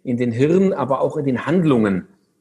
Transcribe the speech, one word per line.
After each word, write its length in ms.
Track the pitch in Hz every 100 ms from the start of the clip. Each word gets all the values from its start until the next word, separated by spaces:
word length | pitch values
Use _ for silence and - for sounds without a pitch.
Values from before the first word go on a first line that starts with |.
in 140 | - 120
den 140 | 123
Hirnen, 420 | 113 143 180 190
aber 280 | - 123 165
auch 160 | 147 151
in 80 | 139
den 200 | 117 131
Handlungen 640 | 180 156 127 107 92 - _ _ _